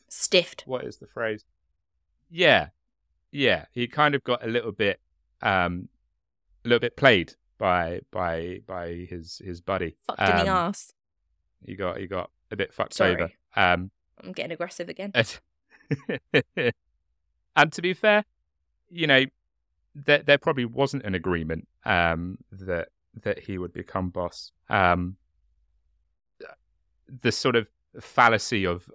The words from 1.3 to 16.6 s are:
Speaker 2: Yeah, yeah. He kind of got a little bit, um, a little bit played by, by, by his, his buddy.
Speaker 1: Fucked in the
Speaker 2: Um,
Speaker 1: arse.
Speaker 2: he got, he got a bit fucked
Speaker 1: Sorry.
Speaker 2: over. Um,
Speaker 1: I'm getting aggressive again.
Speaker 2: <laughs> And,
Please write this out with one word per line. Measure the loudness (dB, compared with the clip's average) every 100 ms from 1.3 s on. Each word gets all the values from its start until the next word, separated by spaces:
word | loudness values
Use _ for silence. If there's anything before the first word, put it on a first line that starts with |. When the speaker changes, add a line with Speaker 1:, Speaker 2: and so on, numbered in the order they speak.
| -6 _ _ _ _ _ _ _ _ _
Speaker 2:
Yeah, | 0 6 6 4 _ _ _ _ _ _
yeah. | 0 2 2 -2
He | -6 -6
kind | 2 2 2
of |
got | -2 -4
a | 0
little | -2 -4
bit, | -2 0 0 _ _ _ _
um, | 0 2 2 -2 -8 _ _ _ _ _ _ _ 0
a |
little | 2
bit | 2 2
played | 6 6 2 -8 _ -4
by, | 0 2 0 -6 -8
by, | -6 -4 -4 -6 -10 -12
by | -10 -10 -10 -12
his, | -14 -14 -16
his | -14 -14
buddy. | -6 -4 -4 -8 -12
Speaker 1:
Fucked | -2
in | 2 2
the | 2
Speaker 2:
Um, | 0 -2
Speaker 1:
arse. | -6 -12 -18 _ _ _ _ _ _ -16
Speaker 2:
he | -8
got, | -6 -6
he | -8
got | -8 -8 _ -16
a | -6
bit | -6
fucked | -4 -6 2
Speaker 1:
Sorry. | 2 2
Speaker 2:
over. | -4 _ _ 2
Um, | 4 4 -2 _ _ _
Speaker 1:
I'm | -16
getting | -10 -8
aggressive | -6 -10 -8 -12
again. | -8 -4 0
Speaker 2:
<laughs> | 0 -2 _ _ _ _ -6 -6 -4 -10 _ 0 0
And, | -2